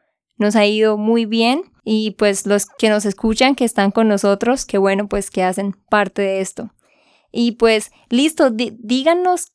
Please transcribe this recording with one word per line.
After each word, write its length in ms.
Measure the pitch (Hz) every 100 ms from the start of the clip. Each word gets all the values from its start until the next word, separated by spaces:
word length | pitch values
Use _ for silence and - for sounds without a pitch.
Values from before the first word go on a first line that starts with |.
| _ _ _ -
Nos 180 | 208 214
ha 100 | 208
ido 320 | 214 214 214
muy 280 | 214 233 220
bien 380 | 226 233 285 381 _
y 280 | - 220 214
pues 340 | 208 208 196 202
los 200 | 208 -
que 220 | - 220
nos 160 | 208 208
escuchan, 500 | 196 220 220 262 269
que 100 | 233
están 260 | - 196
con 160 | 226 220
nosotros, 580 | 202 202 202 226 262 -
qué 120 | 202
bueno 300 | 196 196 208
pues 220 | 202 196
que 120 | -
hacen 320 | 180 185 202 - -
parte 320 | 214 190 -
de 180 | 196 190
esto. 280 | 190 - 214 _ _ _ _ _ _
Y 220 | - 240
pues 380 | 233 226 220 - _ -
listo, 420 | 240 302 311 277
di-, 260 | 220 233 220
díganos 680 | 220 254 294 349 359 359 -